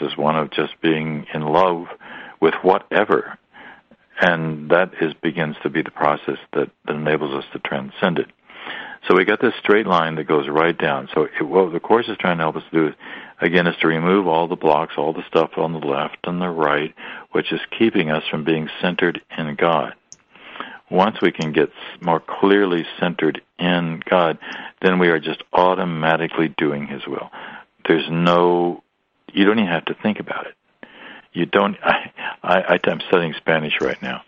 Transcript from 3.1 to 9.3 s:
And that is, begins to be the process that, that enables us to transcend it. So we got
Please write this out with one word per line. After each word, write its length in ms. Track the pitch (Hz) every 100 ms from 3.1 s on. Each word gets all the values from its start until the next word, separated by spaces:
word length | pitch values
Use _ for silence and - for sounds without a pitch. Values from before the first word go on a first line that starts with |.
| 69 - - _ - - - _ _ _ -
And 480 | 92 85 80 76 76
that 220 | 85 92 -
is, 120 | 80 73
begins 340 | - 90 78 73
to 60 | 76
be 120 | 78
the 100 | 76
process 460 | - 73 73 - 69 -
that, 160 | 78 69 _ -
that 100 | 76
enables 380 | 76 78 76
us 120 | 67 -
to 60 | -
transcend 600 | - 71 69 - 98 82
it. 80 | - _ _ - - - - - -
So 80 | 92
we 80 |
got 160 | 95